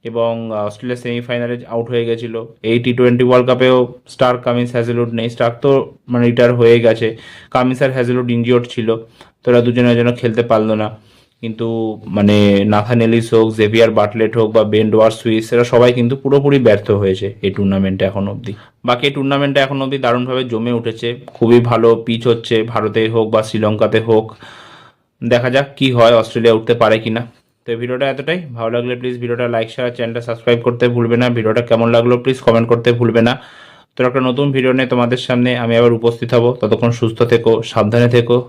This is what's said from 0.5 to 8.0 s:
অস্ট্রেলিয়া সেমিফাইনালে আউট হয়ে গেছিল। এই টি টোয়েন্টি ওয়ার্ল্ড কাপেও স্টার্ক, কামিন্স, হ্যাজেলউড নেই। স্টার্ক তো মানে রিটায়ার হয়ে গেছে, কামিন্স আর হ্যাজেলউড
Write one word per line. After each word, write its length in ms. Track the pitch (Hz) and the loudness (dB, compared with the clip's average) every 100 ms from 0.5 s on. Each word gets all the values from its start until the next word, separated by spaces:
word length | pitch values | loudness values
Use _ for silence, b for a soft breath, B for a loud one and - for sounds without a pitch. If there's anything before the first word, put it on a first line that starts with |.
| 107 104 | -6 -6
অস্ট্রেলিয়া 320 | 104 123 123 | -8 -10 -8
সেমিফাইনালে 540 | 123 120 120 120 120 120 123 | -6 -8 -6 -6 -4 -8 -6
আউট 200 | 117 117 | -8 -4
হয়ে 160 | 120 117 | -4 -2
গেছিল। 300 | 113 117 113 117 - | -6 -6 -10 -12 -8
এই 140 | 110 117 | 0 0
টি 120 | 123 | 0
টোয়েন্টি 320 | 123 123 120 123 | 2 2 4 4
ওয়ার্ল্ড 220 | 127 123 | 4 4
কাপেও 300 | 127 127 127 120 - _ | 2 4 4 0 -6 _
স্টার্ক, 320 | - 127 123 | -2 0 0
কামিন্স, 260 | 123 120 120 | -2 -2 -2
হ্যাজেলউড 400 | 120 117 120 117 | -4 -2 -2 -4
নেই। 140 | 117 117 | -4 -6
স্টার্ক 260 | 120 117 117 | -2 -4 0
তো 100 | 143 135 131 - - | 0 0 -2 -14 -6
মানে 160 | 123 120 | 0 0
রিটায়ার 260 | 120 120 120 | 4 2 4
হয়ে 220 | 117 117 | 4 6
গেছে, 280 | 113 113 113 110 B B B | 4 2 -2 -6 B B B
কামিন্স 280 | 131 127 127 | -2 -2 0
আর 100 | 139 | -2
হ্যাজেলউড 360 | 131 | -2